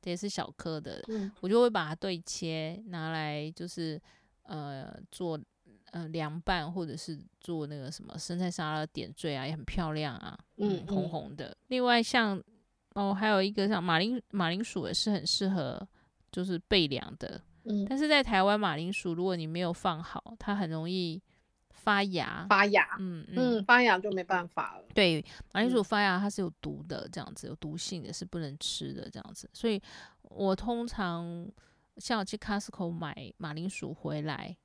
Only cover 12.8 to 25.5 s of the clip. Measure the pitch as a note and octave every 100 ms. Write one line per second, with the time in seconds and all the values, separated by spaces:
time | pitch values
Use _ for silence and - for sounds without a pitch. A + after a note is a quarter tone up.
12.8 | _ - G3 G3 G#3+ G3+ G3 G#3 G3 G#3+
13.8 | F3 E3 G3+ B3 - G3+ E3 F3+ A#3 -
14.8 | A#2 - - G3 D#3 - G3 F#3+ C3 -
15.8 | G3 _ _ _ _ - F#3 F3 - G3+
16.8 | D3+ C3 - - - - - - A3+ G#3
17.8 | G3 C4+ D4+ D4 C4 G3+ F#3+ G#3 G3+ D3
18.8 | E3+ G3 F3+ E3 F#3 F3 D#3 E3 F3 F3
19.8 | F#3+ D#3+ E3+ - - A3+ - G3+ E3+ D#3+
20.8 | D#3+ F#3 F3 E3 _ _ _ _ _ -
21.8 | - G3+ G3+ F3+ C3 - F#3 G3+ G#3 G3
22.8 | - G3 F#3+ E3+ - F#3+ B3+ A3+ G3 B3
23.8 | A#3+ F#3 G3+ F#3+ F3 F#3 F3 - A2 F2
24.8 | - - F#3+ D#3+ - - -